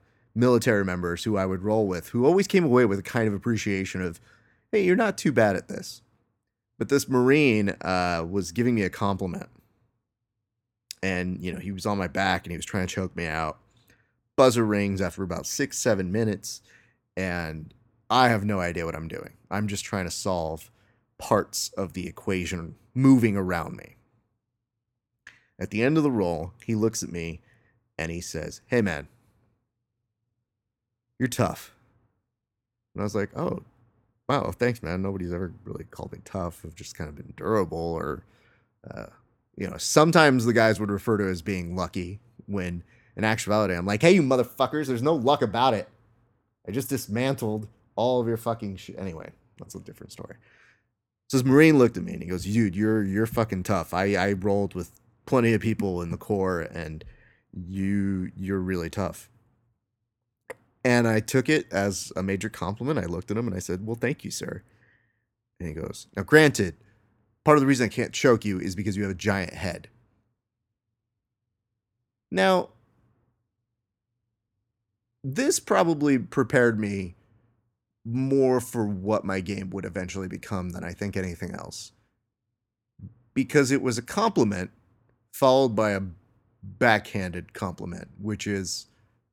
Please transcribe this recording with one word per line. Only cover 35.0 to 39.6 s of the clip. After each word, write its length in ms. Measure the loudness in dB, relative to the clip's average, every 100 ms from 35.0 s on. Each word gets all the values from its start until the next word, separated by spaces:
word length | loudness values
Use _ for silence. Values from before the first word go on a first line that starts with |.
Nobody's 300 | -4 -4 -6
ever 200 | -6 -6 -10
really 200 | -12 -12
called 280 | -12 -14 -14
me 80 | -14
tough. 400 | -10 -6 -6 -8
I've 100 | -16
just 220 | -16 -16 -12
kind 120 | -12
of 60 |
been 200 | -12 -16 -8
durable," 420 | 0 0 0 -2
or, 460 | -4 -4 -4 -8 -12 _ _ _ _ _ -16
uh, 160 | -16 -16 -20 _ _ _
you 120 | -10